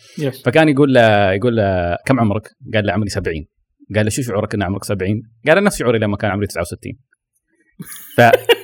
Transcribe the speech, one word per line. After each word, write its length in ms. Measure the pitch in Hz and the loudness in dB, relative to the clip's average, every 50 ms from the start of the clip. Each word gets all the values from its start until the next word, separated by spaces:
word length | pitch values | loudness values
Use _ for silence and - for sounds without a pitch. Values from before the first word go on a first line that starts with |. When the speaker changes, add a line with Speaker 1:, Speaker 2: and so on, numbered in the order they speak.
| _ - - - | _ -20 -10 -8
Speaker 1:
يس. 240 | 151 135 - - - | -6 -6 -6 -4 -4
Speaker 2:
فكان 260 | 131 113 156 160 156 | 0 2 4 4 4
يقول 240 | 147 131 147 139 131 | 4 2 2 4 4
له، 380 | 120 117 110 107 104 101 95 | 6 6 6 4 4 2 2
يقول 240 | 95 101 95 123 117 | 0 0 0 0 0
له: 420 | 113 104 98 95 90 87 87 87 - - | 0 0 0 0 0 -2 -2 -4 -4 -2
"كم 140 | - 135 123 | -2 0 2
عمرك؟" 300 | 117 104 98 107 104 - - _ - - - | 2 0 0 -2 -6 -10 -16 _ -16 -6 -4
قال 120 | 107 101 | -2 -2
له: 80 | 101 87 | -2 -2
"عمري 160 | 98 107 98 | -2 -4 -4
سبعين". 360 | 92 101 87 92 82 78 76 - _ _ _ _ _ _ _ - 98 | -4 -4 -4 -4 -6 -6 -8 -12 _ _ _ _ _ _ _ -6 -2
قال 100 | 107 107 | -2 0
له: 40 | 107 | 0
"شو 120 | 104 - | -2 -4
شعورك 340 | 135 120 175 202 208 - 113 | -6 -4 -4 -4 -4 -4 -4
إن 80 | 104 98 | -4 -4
عمرك 200 | 87 98 - - | -4 -4 -6 -6
سبعين؟" 380 | - 107 95 95 92 107 110 - - _ _ - 147 | -6 -6 -4 -2 -2 -4 -4 -6 -12 _ _ 0 2
قال 80 | 160 | 2
له: 60 | 190 | 4
"نفس 160 | 202 208 - - | 4 0 0 0
شعوري 200 | 151 123 120 113 | 0 0 0 2
لما 180 | 110 104 104 98 | 0 0 0 -2
كان 140 | - 104 | -2 -4
عمري 160 | 95 101 101 95 | -2 -2 -4 -4
تسعة 140 | - 85 | -4 -6
وستين". 320 | 87 - - - - 95 90 - _ _ _ _ _ _ _ _ _ _ _ _ _ _ _ - - - - - - - - - | -6 -6 -8 -12 -12 -14 -14 -14 _ _ _ _ _ _ _ _ _ _ _ _ _ _ _ -20 -20 -18 -18 -20 -20 -4 2 4
ف-، 200 | 120 117 - - - - 466 - | 4 6 4 4 2 0 -2 0